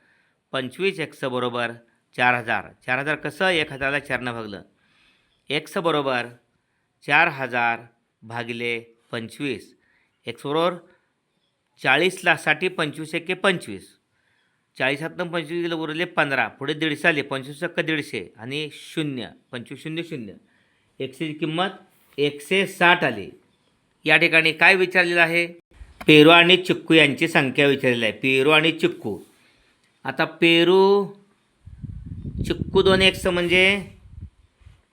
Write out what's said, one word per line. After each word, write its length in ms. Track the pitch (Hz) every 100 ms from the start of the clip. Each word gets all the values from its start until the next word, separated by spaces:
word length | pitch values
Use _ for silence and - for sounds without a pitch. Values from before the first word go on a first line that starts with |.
| _ _ _ _ _
पंचवीस 480 | 135 127 147 196 160
एक्स 240 | 147 -
बरोबर 480 | 139 123 123 120 117 117 _ _ _ -
चार 180 | 123
हजार. 340 | 123 113 107 - - -
चार 120 | 127
हजार 180 | 143 147
कसं? 320 | 151 - 190
एक 240 | 170 151
हजाराला 260 | 131 139 143
चारनं 340 | 135 123 123
भागलं. 300 | 117 107 95 - _ _ _ _ _ _ _ -
एक्स 260 | 143 147 202
बरोबर 480 | 170 151 135 123 120 123 _ _ _ _ _ _
चार 240 | - 147 170
हजार 520 | 135 131 120 120 117 120 _ _ _
भागिले 560 | 113 117 117 117 120 117 117 _ _
पंचवीस. 640 | 120 113 - 143 107 - _ _ _ _ _ -
एक्स 200 | - 143
बरोबर 280 | 156 175 175 - _ _ _ _ _ _ _ _ _
चाळीसला 540 | 143 139 185 185 175 156
साठी 320 | - 151 180
पंचवीस 460 | 180 156 147 156
एके 200 | 170 165
पंचवीस. 540 | 180 196 180 - 95 - _ _ _ _ _ _ _ _ -
चाळीस 260 | 131 143
हातनं 260 | 165 165 175
पंचवीस 340 | 170 151 170
गेलं, 120 | 170
उरले 300 | 165 156 156
पंधरा. 420 | 170 165 147 135 107
पुढे 260 | - 139
दीडशे 340 | 151 156 143 175
आले, 140 | 151
पंचवीस 380 | 131 135 131 143
सक्क 200 | 170 175
दीडशे 420 | 156 156 - 117 87 113
आणि 320 | 113 143 151
शून्य. 560 | - - - 151 127 95 - _
पंचवीस 300 | 123 113 135
शून्य 200 | 160 160
शून्य. 300 | 170 151 107 82 _ _ _ _ _ -
एक्सची 320 | 131 131 165
किंमत 840 | 151 156 160 190 190 _ _ _ -
एकशे 480 | 143 143 - 190 190
साठ 380 | - 175 175
आली. 240 | 147 107 87 - _ _ _ _ _ _
या 120 | 151 156
ठिकाणी 360 | 165 160 160
काय 220 | 151 170
विचारलेलं 460 | 190 185 185 175 175
आहे? 260 | 165 170 170 175 _ - - - -
पेरू 240 | 151 151
आणि 260 | 170 170 180
चिक्कू 380 | - - -
यांची 340 | 165 147 131 160
संख्या 380 | 165 135 143 143
विचारलेली 380 | 135 131 120
आहे. 80 | 113
पेरू 380 | 104 135 131 139
आणि 220 | 156 160
चिक्कू. 460 | 156 180 - 113 90 - _ _ _ _ _ _ _
आता 200 | 135 131
पेरू, 840 | 156 160 170 170 170 190 190 202 196 - _ _ _ _ - - - - - - - - -
चिक्कू 360 | 165 - 190
दोन 200 | 190 190
एक्स 240 | 190 175 190
म्हणजे 720 | 175 175 180 190 202 180 - - - - _ _ _ - _ _